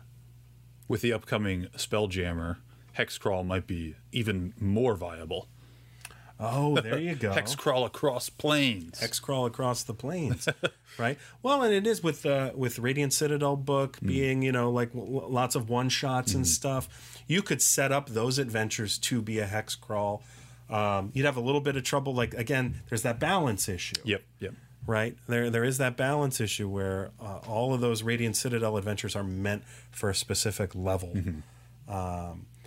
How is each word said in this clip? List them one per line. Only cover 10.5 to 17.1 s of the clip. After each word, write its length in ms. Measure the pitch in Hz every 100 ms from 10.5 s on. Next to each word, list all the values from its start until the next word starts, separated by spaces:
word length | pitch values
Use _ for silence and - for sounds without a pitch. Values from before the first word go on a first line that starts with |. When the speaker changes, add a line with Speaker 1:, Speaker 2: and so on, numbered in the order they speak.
| - 165
Speaker 1:
<laughs> 240 | - - -
Speaker 2:
right? 200 | 117 143 - -
Well, 200 | 254 277
and 100 | 233
it 120 | 196 226
is 160 | 185
with, 220 | 165 143 147
uh, 260 | 139 131 135
with 240 | 123 117
Radiant 340 | 123 139 139
Citadel 420 | - 151 147 143 139
book 420 | 135 139 135 -
Speaker 1:
Mm. 100 | -
Speaker 2:
being, 340 | 135 135 131
you 100 | 131
know, 180 | 127 120
like, 220 | 120 120
w-, 200 | 120 98 135
w-, 140 | 90
lots 220 | 127 123 139
of 140 | 110
one 200 | 120 127
shots 440 | - 139 127 120
and 100 | 95
Speaker 1:
Mm. 40 | 127
Speaker 2:
stuff. 420 | - 139 131 - - -